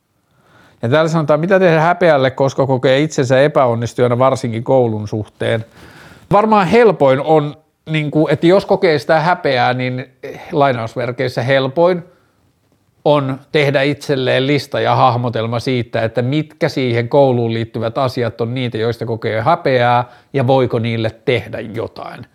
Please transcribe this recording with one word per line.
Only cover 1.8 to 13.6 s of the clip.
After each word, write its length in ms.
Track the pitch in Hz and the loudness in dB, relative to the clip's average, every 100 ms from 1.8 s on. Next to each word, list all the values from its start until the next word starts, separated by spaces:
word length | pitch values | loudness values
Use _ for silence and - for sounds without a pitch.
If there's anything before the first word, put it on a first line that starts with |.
häpeälle, 500 | 160 - 175 143 131 | 2 2 2 4 2
koska 360 | - 135 - 135 | 0 -2 0 -2
kokee 340 | 127 135 131 | 0 2 2
itsensä 400 | 156 - 127 131 | 0 -2 2 4
epäonnistujana 800 | 147 151 127 117 117 - 123 120 | 4 2 0 0 -4 -2 0 2
varsinkin 460 | 131 127 120 110 | 0 0 -4 -4
koulun 440 | 123 135 120 107 104 | 0 2 2 -2 -6
suhteen. 560 | 110 104 - 113 113 - - - - - - - | -8 -8 -6 -4 -4 -6 -18 -20 -20 -20 -14 -2
Varmaan 340 | 202 214 214 175 | 0 2 2 4
helpoin 540 | 226 233 165 139 135 | 4 4 4 2 2
on, 360 | 151 156 147 139 _ _ - | 2 2 0 -8 _ _ -6
niinku, 380 | 156 151 151 151 | -4 -2 0 0
että 180 | 143 170 | 2 4
jos 200 | 190 - | 2 2
kokee 320 | 190 180 151 | 0 2 0
sitä 220 | - 160 | 2 0
häpeää, 540 | 160 175 143 127 123 | 2 0 0 0 0
niin, 360 | 123 127 127 131 _ | 0 -4 -6 -10 _
eh, 180 | 139 - - | -16 -16 -6
lainausmerkeissä 920 | 165 139 120 113 127 120 120 127 131 | 0 0 0 -6 -6 -6 -4 -4 -4
helpoin – 640 | 123 135 131 131 170 180 - _ _ _ _ _ _ _ _ _ | 0 0 0 2 2 0 -6 _ _ _ _ _ _ _ _ _
on 340 | 160 147 135 131 _ | 0 0 0 -6 _
tehdä 300 | 156 | -2